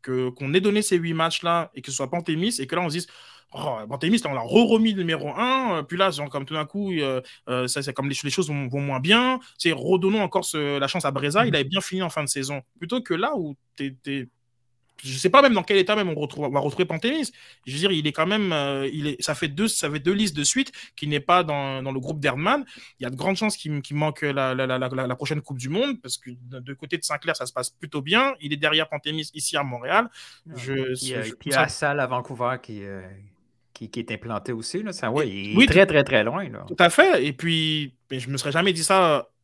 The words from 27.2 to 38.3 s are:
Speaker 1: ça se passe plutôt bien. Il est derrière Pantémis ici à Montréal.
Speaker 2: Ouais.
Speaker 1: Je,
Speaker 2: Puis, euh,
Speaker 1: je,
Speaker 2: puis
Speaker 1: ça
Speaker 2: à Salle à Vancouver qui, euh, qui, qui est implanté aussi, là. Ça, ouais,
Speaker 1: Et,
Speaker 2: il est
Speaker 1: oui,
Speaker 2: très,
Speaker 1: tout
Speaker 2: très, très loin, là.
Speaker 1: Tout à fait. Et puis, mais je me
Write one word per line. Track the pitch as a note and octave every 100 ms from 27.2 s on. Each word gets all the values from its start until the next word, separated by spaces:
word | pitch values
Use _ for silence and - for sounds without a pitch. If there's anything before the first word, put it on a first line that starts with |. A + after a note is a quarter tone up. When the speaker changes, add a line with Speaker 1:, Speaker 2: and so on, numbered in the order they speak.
| E3
Speaker 1:
ça | D#3 B2
se |
passe | - B2
plutôt | _ D3+ D3+
bien. | C#3 G#3+ C4+ C4
Il | D3
est | D3
derrière | D#3 D#3 D#3
Pantémis | D3 D3+ D#3 D3+
ici | D#3 - D3+
à |
Montréal. | C#3 B2 B2+ F#3+ A#3+ - - - D#3+
Speaker 2:
Ouais. | C#3
Speaker 1:
Je, | B2 C3+ C3
Speaker 2:
Puis, | B2+ C3
euh, | B2
Speaker 1:
je, | G#2+
Speaker 2:
puis | A#2 -
Speaker 1:
ça | C3+
Speaker 2:
à | B2+
Salle | - D3 D3
à | B2+
Vancouver | B2 A#2+ B2 B2 B2+
qui, | - G#2+
euh, | G2 G2 F#2 G2 G2+ _ _ _ _
qui, | - A2+
qui | B2
est | A2+
implanté | A2 A#2 G#2 -
aussi, | A#2 A2 F3+
là. | G#3+
Ça, | F3 A#2
ouais, | C3+ C3
Speaker 1:
Et, |
Speaker 2:
il | G2 G2+
est | E3+
Speaker 1:
oui, |
Speaker 2:
très, | C4+ E3 F#3+
Speaker 1:
tout |
Speaker 2:
très, | D3+
très | C#3 B2+
loin, | G#2+ E3 E3+
là. | G#2 F#2
Speaker 1:
Tout | -
à | F3
fait. | G#3+ F#4 F#3+
Et | C#3+
puis, | C3 E3+ E3 D#3 D#3 C#3+ _ _
mais | C3
je |
me | A#2+